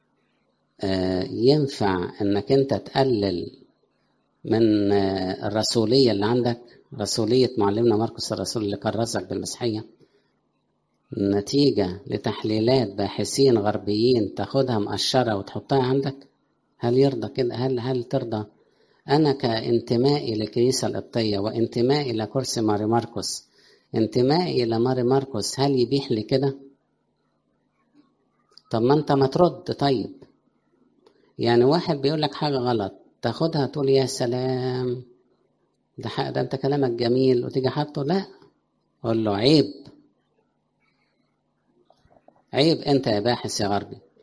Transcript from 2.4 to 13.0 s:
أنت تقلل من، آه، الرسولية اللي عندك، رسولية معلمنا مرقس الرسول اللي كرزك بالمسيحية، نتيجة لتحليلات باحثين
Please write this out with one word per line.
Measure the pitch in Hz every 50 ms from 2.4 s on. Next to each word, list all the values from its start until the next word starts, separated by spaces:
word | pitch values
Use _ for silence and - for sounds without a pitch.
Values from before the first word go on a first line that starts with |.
| - -
أنت | 135 139 135 135 113
تقلل | 95 - - - 139 135 131 120 104 101 95 87 87 107 101 - - - _ _ _ _ _ _ _ _ _ _ _ _ _ _ _ -
من، | - 110 113 117 107 107 104 101 101
آه، | 101 101 98 95 95 95 92 92 95 - -
الرسولية | 104 104 110 107 - - 117 110 107 123 139 131 117
اللي | 104 98 101
عندك، | 110 120 123 117 120 120 - - - - - _ - 135 117
رسولية | 101 - - 120 107 104 123 131 123 - -
معلمنا | 107 101 101 101 113 117 117 104
مرقس | 107 117 113 - - - - 107
الرسول | 101 95 - - 113 107
اللي | 101 104
كرزك | 101 - 107 104 110 117 113 - 101 90 -
بالمسيحية، | 95 - 101 - - - 120 117 107 110 - - - _ _ _ _ _ _ _ _ _ _ _ _ _ _ _ _ _ _ _ _ _ _ - -
نتيجة | - 98 98 101 101 101 - 127 143 147 135 104 104 95 90 90 92 -
لتحليلات | - 110 107 - 107 104 - - 110 110 110 110 123 135 135 113 101 98
باحثين | 104